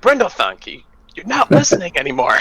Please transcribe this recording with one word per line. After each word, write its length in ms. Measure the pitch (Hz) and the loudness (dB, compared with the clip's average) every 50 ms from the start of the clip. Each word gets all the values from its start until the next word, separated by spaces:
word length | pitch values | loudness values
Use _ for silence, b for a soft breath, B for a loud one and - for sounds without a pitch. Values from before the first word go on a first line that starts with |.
Brindle 280 | - 233 285 269 233 185 | 4 2 2 2 2 -2
Thunk, 380 | - - 110 95 95 - - | -2 -4 -4 -4 -4 -8 -14
you, 140 | - 76 69 - _ _ _ _ _ - | -18 -18 -18 -20 _ _ _ _ _ -20
you're 120 | - - | -16 -10
not 240 | 196 269 285 269 - | -4 -2 -2 0 4
listening 460 | - 151 143 - - 208 185 170 - | 4 2 4 2 0 -2 -2 -4 -4
anymore. 420 | 143 131 143 131 131 123 123 - 110 | -4 -4 -4 -2 -2 0 0 0 -2